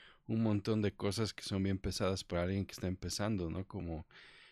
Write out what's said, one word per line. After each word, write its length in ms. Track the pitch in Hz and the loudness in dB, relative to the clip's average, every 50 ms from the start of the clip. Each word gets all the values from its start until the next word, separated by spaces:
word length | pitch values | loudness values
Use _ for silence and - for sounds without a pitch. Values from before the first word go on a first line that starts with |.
| - - - _ _ | -20 -20 -20 _ _
un 160 | - 113 113 | -2 0 2
montón 400 | 113 110 104 104 101 113 110 110 | 4 4 4 2 2 2 2 4
de 100 | 104 101 | 4 2
cosas 400 | - - - 101 95 117 110 98 | 0 0 -2 0 0 0 -2 -2
que 120 | - - - | -2 -6 -6
son 180 | - 104 95 | -2 0 2
bien 160 | 95 98 98 92 | 2 2 2 0
pesadas 460 | - 101 90 - 107 95 95 95 - | 0 -4 -2 2 2 2 2 0 -2
para 180 | - 90 87 | -2 0 0
alguien 240 | 87 92 98 98 92 | 2 2 2 0 -2
que 60 | - | -2
está 160 | - - - 92 | -4 -4 -2 -2
empezando, 600 | 92 - - 87 - - 104 110 113 92 87 80 | -2 -2 -4 -4 -2 -2 0 0 0 0 -2 -2
¿no? 140 | 85 92 95 - | -2 -4 -6 -6
Como 380 | - 98 90 85 82 78 - - - - - - - - - - | -6 -6 -4 -4 -4 -6 -8 -10 -16 -20 -20 -20 -20 -20 -20 -20